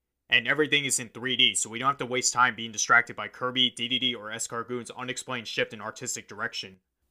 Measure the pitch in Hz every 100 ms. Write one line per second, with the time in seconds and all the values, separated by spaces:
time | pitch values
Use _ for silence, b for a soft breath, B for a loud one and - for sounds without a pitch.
0 | _ _ - 123 120 143 147 147 139 127
1 | 117 120 127 123 123 101 110 117 131 139
2 | 123 127 - 120 123 107 113 104 - 120
3 | 117 113 104 - 127 127 123 - 120 123
4 | 127 117 107 113 - 120 117 123 117 117
5 | 127 127 - 127 107 - 123 113 107 -
6 | 123 117 - 104 117 - 98 92 _ _
7 | _